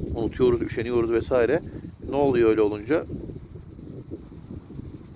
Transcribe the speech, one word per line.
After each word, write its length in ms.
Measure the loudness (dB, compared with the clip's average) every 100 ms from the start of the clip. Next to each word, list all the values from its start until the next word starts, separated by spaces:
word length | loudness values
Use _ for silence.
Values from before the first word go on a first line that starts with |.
| -4
Unutuyoruz, 480 | -2 -2 2 4 4
üşeniyoruz 480 | 0 -4 0 2 2
vesaire. 520 | 2 2 4 4 2 -2 -12 -12 -12 -4
Ne 60 | 2
oluyor 340 | 4 6 6
öyle 100 | 6
olunca? 460 | 4 2 0 0 0 -8 -8 -12 -14 -16 -16 -16 -14 -14 -12 -14 -14 -16 -14 -14 -14 -14 -14 -14 -16